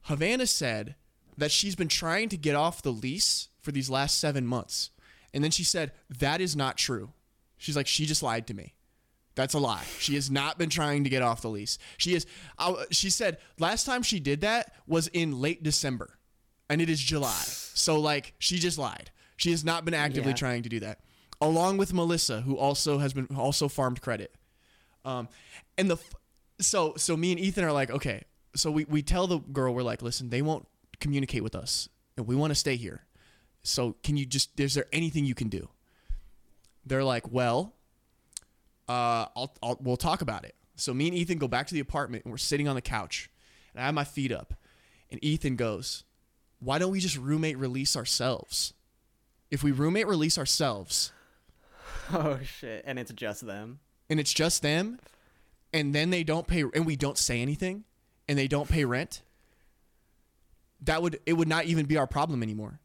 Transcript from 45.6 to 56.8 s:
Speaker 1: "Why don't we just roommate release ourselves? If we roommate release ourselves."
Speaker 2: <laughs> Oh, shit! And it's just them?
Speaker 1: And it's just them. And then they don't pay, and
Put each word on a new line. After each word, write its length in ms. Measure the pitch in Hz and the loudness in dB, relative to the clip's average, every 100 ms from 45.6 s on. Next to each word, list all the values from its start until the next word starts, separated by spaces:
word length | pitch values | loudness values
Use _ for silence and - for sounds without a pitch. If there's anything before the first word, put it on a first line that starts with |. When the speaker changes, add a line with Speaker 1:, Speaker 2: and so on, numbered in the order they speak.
| 117 107 131 - - _ _ _ _ _ | -2 -4 -6 -10 -12 _ _ _ _ _
Speaker 1:
"Why 180 | 123 143 | -4 0
don't 120 | 185 | 0
we 80 | 196 | 0
just 160 | 185 143 | -2 -2
roommate 400 | 127 151 160 131 | 0 0 0 -2
release 360 | 135 127 135 - | -4 -2 -2 -2
ourselves? 760 | 123 - 127 123 - - - - _ _ _ _ _ _ _ | -2 0 0 -2 -4 -4 -4 -8 _ _ _ _ _ _ _
If 120 | 139 | 0
we 80 | 143 | 2
roommate 340 | 135 151 190 214 | 2 2 2 2
release 320 | 180 156 - | 2 2 0
ourselves." 760 | 135 - 139 101 90 - - - | 0 0 0 -2 -4 -2 -2 -6
Speaker 2:
<laughs> 60 | _ _ _ _ _ - - - - | _ _ _ _ _ -20 -12 -12 -4
Oh, 260 | 175 156 135 | 0 0 -2
shit! 440 | 131 - 127 107 - | -6 -12 -10 -10 -8
And 140 | 127 | -8
it's 120 | 120 | -8
just 320 | 104 110 104 | -8 -8 -6
them? 360 | 113 101 107 131 _ _ _ | -10 -10 -12 -16 _ _ _
Speaker 1:
And 120 | 156 | 0
it's 120 | 143 | 0
just 300 | - 160 - | 2 2 2
them. 380 | 147 160 202 247 - _ _ _ _ _ _ | 2 2 0 -6 -18 _ _ _ _ _ _
And 180 | 156 143 | -2 2
then 180 | 147 165 | 2 2
they 120 | 180 | 2
don't 240 | 156 156 - | 2 0 2
pay, 160 | 175 139 | 2 2
and 140 | - | 2